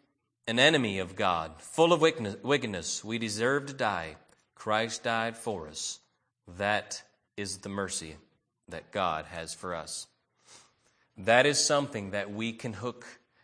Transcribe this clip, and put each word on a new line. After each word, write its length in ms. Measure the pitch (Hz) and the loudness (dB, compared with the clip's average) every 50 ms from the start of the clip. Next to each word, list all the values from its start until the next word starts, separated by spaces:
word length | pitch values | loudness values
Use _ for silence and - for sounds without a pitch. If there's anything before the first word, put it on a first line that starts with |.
| _ _ _ _ _ _ _ _ - | _ _ _ _ _ _ _ _ -6
an 120 | - 113 120 | -2 4 8
enemy 400 | 131 151 165 151 123 107 98 95 | 8 8 8 8 4 2 0 -2
of 180 | 95 87 92 | -2 -4 -2
God, 460 | 95 107 92 90 82 80 80 78 - - | 0 2 2 2 2 0 -4 -8 -14 -16
full 320 | - - - 160 175 180 | -6 2 4 6 6 6
of 80 | 160 151 | 6 6
wickedness. 1000 | 165 - - 117 101 95 - - 120 143 143 120 113 101 87 80 - - - - | 4 2 2 -4 -4 -6 -4 -2 0 0 0 0 -2 -6 -6 -6 -6 -6 -6 -6
We 140 | 104 113 | -4 -4
deserve 480 | 117 113 110 98 107 113 123 139 143 139 | -4 -2 -4 -2 0 2 2 2 0 -2
to 60 | 139 135 | -4 -6
die. 440 | 131 127 110 101 87 82 80 78 - - _ _ _ _ _ _ | -2 0 0 0 -2 -4 -8 -10 -14 -20 _ _ _ _ _ _
Christ 480 | - - 110 107 107 113 117 113 - - | -10 -4 0 0 0 0 0 -4 -4 -2
died 340 | 120 117 113 113 117 113 | -2 0 0 0 -2 -4
for 300 | 113 - 120 107 90 80 | -6 -6 -6 -4 -4 -6
us. 320 | 76 78 - - - - - _ _ _ _ _ _ _ _ _ | -10 -10 -10 -8 -8 -10 -12 _ _ _ _ _ _ _ _ _
That 560 | - 90 90 98 101 107 101 - - - - - _ _ _ _ _ - | -16 -8 -2 0 2 2 0 0 -4 -12 -14 -14 _ _ _ _ _ -8
is 220 | - 101 95 95 92 | -8 -6 -6 -8 -10
the 100 | - 101 | -10 -6
mercy 460 | 98 101 98 92 - - 82 80 78 76 - _ _ _ _ _ _ _ _ - | -4 -4 -4 -4 -4 -6 -8 -10 -14 -16 -20 _ _ _ _ _ _ _ _ -12
that 240 | 87 80 78 - - | -12 -12 -12 -8 -4
God 320 | 104 95 87 80 78 78 | -2 0 0 0 -2 -6
has 280 | 78 87 85 82 80 - | -8 -10 -12 -10 -10 -12
for 220 | - - 92 87 | -10 -8 -8 -8
us. 320 | 82 78 78 - - - - _ _ _ _ _ _ _ - - - - _ _ _ _ _ _ _ _ _ _ - | -8 -8 -10 -12 -12 -12 -14 _ _ _ _ _ _ _ -20 -20 -20 -20 _ _ _ _ _ _ _ _ _ _ -4
That 280 | 95 101 113 123 131 | 4 6 8 8 8
is 120 | 147 143 139 | 6 4 2
something 540 | - - 151 143 143 - - 113 101 95 95 | 2 2 2 2 0 0 -4 -8 -8 -4 -4
that 180 | 101 98 101 | -4 -4 -4
we 220 | 104 104 113 117 113 | -6 -6 -4 -6 -6
can 220 | 113 - 123 107 | -6 -8 -10 -8
hook 300 | 98 110 123 117 - - - - - _ _ _ _ | -6 -8 -8 -8 -10 -14 -20 -20 -20 _ _ _ _